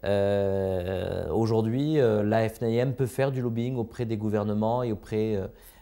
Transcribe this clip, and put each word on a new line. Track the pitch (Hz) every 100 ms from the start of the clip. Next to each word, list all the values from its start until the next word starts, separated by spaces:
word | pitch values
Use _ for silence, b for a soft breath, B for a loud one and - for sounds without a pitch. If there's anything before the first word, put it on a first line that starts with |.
Euh, | 98 101 101 101 98 98 95 92 90 92 92 92 85
aujourd'hui, | 90 110 113 110 120 147 156
euh, | 120 107
la | 104 113 113
F | -
N | 117
I | 113
M | 131
peut | 123 127
faire | - 135
du | 131
lobbying | 123 113 120 127
auprès | 113 - 117
des | 110
gouvernements | 107 104 104 104 110 120
et | 123
auprès, | 107 - 110 110 104
euh, | 92 b b b